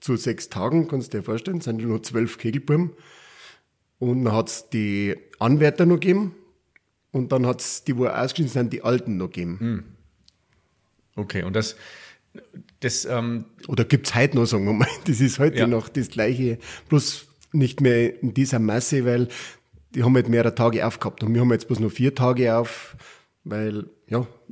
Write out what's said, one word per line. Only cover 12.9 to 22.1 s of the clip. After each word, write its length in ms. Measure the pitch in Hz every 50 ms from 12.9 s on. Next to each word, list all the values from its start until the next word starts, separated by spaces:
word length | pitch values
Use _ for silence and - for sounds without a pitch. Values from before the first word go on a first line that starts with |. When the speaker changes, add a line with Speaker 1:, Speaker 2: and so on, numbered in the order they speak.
| - - -
Speaker 2:
ähm 400 | - 127 117 117 120 117 113 - - _ _ -
Speaker 1:
Oder 180 | - 139 127 -
gibt's 280 | - 147 - - - -
heute 200 | 117 131 - -
noch, 80 | 131 117
sagen 200 | - 117 101 98
wir 80 | 101 110
mal. 140 | 104 123 - -
<laughs> 100 | - -
Das 160 | 175 127 107
ist 180 | 135 127 131 -
heute 180 | 139 160 - 120
Speaker 2:
Ja. 80 | 110
Speaker 1:
noch 200 | 120 120 113 107 -
das 200 | - 139 117 -
Gleiche. 500 | - 120 - 110 131 120 127 120 117 120 - - - - - -
Bloß 380 | 156 143 - - - - - _ _ _ - _ -
nicht 260 | 151 135 123 - -
mehr 400 | 139 127 120 117 120 113 - -
in 120 | - 120 98
dieser 260 | 127 135 131 131 117
Masse, 460 | 110 107 107 123 - - 151 139 120
weil 220 | 123 120 120 123 123 - - - - - _ _ _ _ - _ _ -
die 80 | 131 117
haben 120 | 123 131
halt 120 | 127 120 117
mehrere 240 | 117 117 117 117 -
Tage 300 | - 113 117 110 110 -
aufgehabt. 380 | 117 - - - 104 - - 110
Und 100 | 110 113
wir 80 | 120
haben 100 | 123 123
jetzt 160 | 117 107 -
bloß 120 | - 127 101
noch 120 | 113 104
vier 220 | - - 123 139